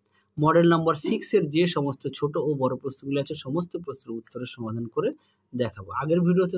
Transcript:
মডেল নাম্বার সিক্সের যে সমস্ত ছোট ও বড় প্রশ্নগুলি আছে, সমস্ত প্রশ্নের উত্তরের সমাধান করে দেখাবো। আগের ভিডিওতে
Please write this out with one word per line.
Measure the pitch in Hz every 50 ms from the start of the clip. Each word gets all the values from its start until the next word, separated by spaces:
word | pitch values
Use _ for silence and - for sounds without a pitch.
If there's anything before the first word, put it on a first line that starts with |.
| _ _ _ _ _ _ _ 147
মডেল | 151 156 160 170 170 170
নাম্বার | 170 160 160 160 156 151 -
সিক্সের | - 220 - - - - 196 165 147 143
যে | 160 180 175 -
সমস্ত | 151 143 143 131 - - 135 - -
ছোট | 147 147 147 170 131 151
ও | 147 135
বড় | 131 127 131 123
প্রশ্নগুলি | 139 135 131 - 139 139 139 139 135
আছে, | - 151 147 -
সমস্ত | 131 143 175 175 175 - 175 175
প্রশ্নের | 139 123 - - 120 113 113
উত্তরের | - _ - 120 123 - -
সমাধান | 120 113 110 110 117 117 113 -
করে | 151 185 262 311 - _ _ _ _ _ _
দেখাবো। | 127 123 120 110 - - 95 - 117 127
আগের | 143 156 170 180 170
ভিডিওতে | 175 180 185 185 180 185